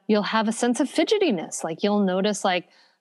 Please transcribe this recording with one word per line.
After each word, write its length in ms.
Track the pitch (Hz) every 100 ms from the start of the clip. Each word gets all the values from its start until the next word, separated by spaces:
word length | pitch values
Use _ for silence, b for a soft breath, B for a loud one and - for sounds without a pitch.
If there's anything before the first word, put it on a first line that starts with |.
| -
you'll 140 | 214
have 240 | 196 220 220
a 40 |
sense 280 | 226 240 240
of 80 | 277
fidgetiness. 760 | - 330 415 370 185 151 -
Like, 180 | 165 165
you'll 200 | 202 208
notice, 400 | 196 185 196 208
like, 240 | 202 180 - b b b